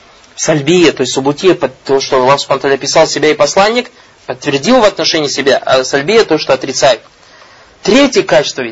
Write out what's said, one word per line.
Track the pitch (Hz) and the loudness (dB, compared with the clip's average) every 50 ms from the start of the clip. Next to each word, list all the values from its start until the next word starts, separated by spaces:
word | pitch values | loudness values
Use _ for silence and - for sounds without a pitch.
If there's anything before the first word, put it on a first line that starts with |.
| _ _ _ _ _ _ _ | _ _ _ _ _ _ _
сальбие. | - - - 160 151 135 143 180 180 175 143 | -8 -4 -2 -2 -2 0 0 2 4 4 2
То | - - | 2 0
есть | 131 123 | -4 -4
субутие, | - 151 131 143 147 - - 185 165 | -4 -2 -2 -2 -4 0 2 0 2
под | - - - - _ _ | 2 -2 -6 -6 _ _
то, | - 135 135 | -2 -2 -2
что | 135 - 147 131 | 0 0 0 2
Аллах | 127 127 185 190 | 2 2 2 0
Субхану | - - 143 135 | 0 -4 -4 -2
ва | |
Тааля | - 139 139 | 0 -2 -2
писал | - - - - 170 160 | -2 -4 0 2 2 2
себя | - - - 147 151 | 2 0 -2 0 0
и | 147 | 2
посланник, | - 147 143 - 196 196 214 233 247 240 - _ - - _ _ _ _ | 2 0 0 2 2 2 2 0 -2 -6 -8 _ -20 -20 _ _ _ _
подтвердил | - 127 123 - 147 139 139 139 202 254 262 | -12 -12 -8 -6 -4 -4 -2 0 2 2 4
в | 214 | 4
отношении | 202 190 - 160 - - 160 151 135 | 2 0 0 -4 -2 -2 -2 -2 -4
себя, | - - 135 139 123 - - | -4 -2 0 0 0 0 0
а | - 131 131 127 | 0 0 0 0
сальбие | - - 139 139 165 220 226 214 | -2 -4 -4 -2 2 2 2 2
то, | - 160 151 | 2 0 -2
что | - - | 0 -2
отрицает. | - 131 - 139 127 - - - 120 107 - - _ _ _ _ - - - - - - - _ _ _ | -2 -2 -2 -8 -4 0 2 2 2 0 -4 -20 _ _ _ _ -20 -20 -20 -20 -20 -20 -20 _ _ _
Третье | - - 208 269 285 277 - 208 - | -2 2 2 4 2 2 2 -2 0
качество. | - 175 156 143 - - - 127 113 | 2 0 0 0 0 -6 -8 -10 -10